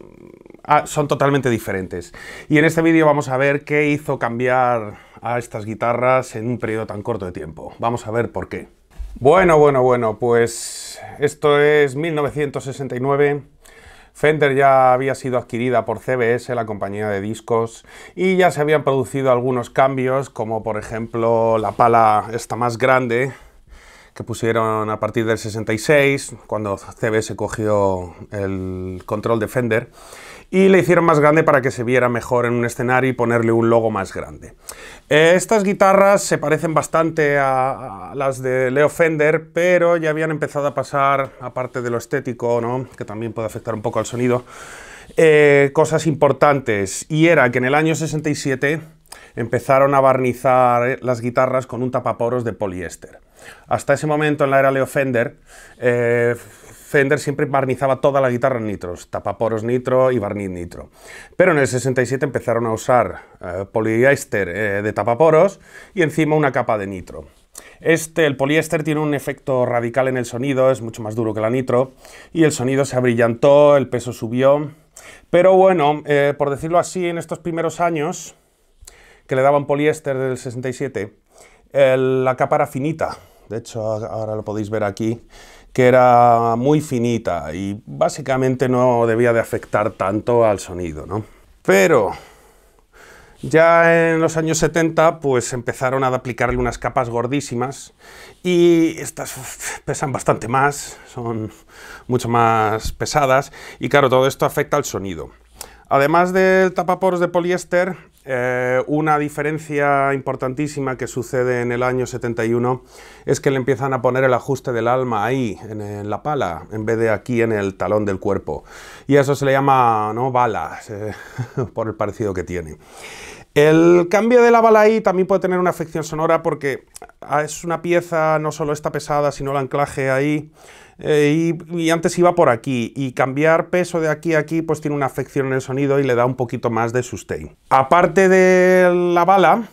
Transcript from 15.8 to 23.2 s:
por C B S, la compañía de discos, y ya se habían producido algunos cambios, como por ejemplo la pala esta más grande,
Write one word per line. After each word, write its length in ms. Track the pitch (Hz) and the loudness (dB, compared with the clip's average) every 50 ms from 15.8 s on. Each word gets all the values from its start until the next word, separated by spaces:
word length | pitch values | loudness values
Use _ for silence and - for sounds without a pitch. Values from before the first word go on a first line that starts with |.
| 101 | 0
por 140 | - 110 107 | -2 -6 -6
C 180 | - - 127 | -4 -4 -2
B 180 | 127 120 113 120 | 0 2 2 0
S, 200 | 120 - - 123 | 0 -2 -4 -6
la 100 | 120 113 | -4 -4
compañía 440 | 107 107 98 98 98 101 104 107 107 | -6 -6 -6 -6 -6 -6 -4 -4 -4
de 100 | 101 98 | -4 -4
discos, 640 | 98 107 110 110 - - 120 113 113 113 - - - - - - - - _ | -4 -6 -8 -10 -4 -2 -2 -2 -2 -4 -8 -16 -20 -20 -20 -20 -20 -16 _
y 220 | - 180 190 185 | -2 -2 0 2
ya 140 | 180 185 170 | 4 2 2
se 120 | 135 147 | 2 0
habían 200 | 147 151 156 147 | 2 2 2 2
producido 480 | - 139 135 135 127 - - 139 131 131 | 2 0 0 0 -2 -2 -4 -2 2 2
algunos 380 | 127 123 120 131 127 123 117 - | 2 2 2 0 -2 -2 -4 -2
cambios, 600 | - - 135 135 139 131 127 127 131 139 135 - | 0 2 2 2 2 0 -2 0 -2 -2 -4 -6
como 320 | - - 113 110 113 110 | -8 -8 -6 -6 -6 -6
por 160 | 107 113 104 104 | -6 -6 -8 -8
ejemplo 800 | - - 117 110 117 117 - 117 113 113 117 113 113 113 113 110 | -8 -8 -10 -10 -8 -6 -4 -2 0 2 2 2 2 2 2 0
la 140 | 107 101 | 0 -2
pala 520 | 104 - 123 117 117 117 113 110 107 104 98 110 | 0 2 4 4 6 6 6 6 4 2 0 -2
esta 240 | 113 117 - - 113 | -8 -10 -8 -8 -6
más 220 | 110 123 120 113 110 | -4 -2 -4 -2 0
grande, 540 | 127 131 131 131 131 117 117 120 | 2 2 2 2 2 0 -2 -2